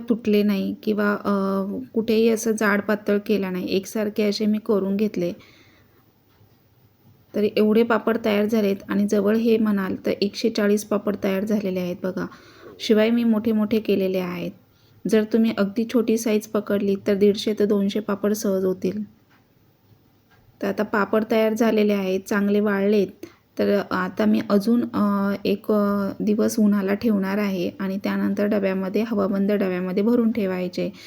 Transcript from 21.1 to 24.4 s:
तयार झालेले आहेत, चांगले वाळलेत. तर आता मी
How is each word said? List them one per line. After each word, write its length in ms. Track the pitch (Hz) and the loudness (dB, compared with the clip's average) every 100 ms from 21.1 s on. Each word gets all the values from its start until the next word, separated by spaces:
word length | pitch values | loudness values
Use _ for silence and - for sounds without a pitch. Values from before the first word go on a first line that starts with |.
| 220 214 | 0 2
तयार 220 | 226 220 | 2 2
झालेले 400 | 220 226 220 208 | 2 2 4 2
आहेत, 260 | 202 190 190 190 | 2 0 -4 -2
चांगले 320 | 208 202 202 | -2 2 2
वाळलेत. 480 | 208 196 196 214 185 - - - _ - | 2 2 2 2 0 -4 -20 -20 _ -4
तर 220 | 202 202 - | 0 0 0
आता 340 | 185 185 196 214 | -4 -4 0 2
मी 160 | 220 | 2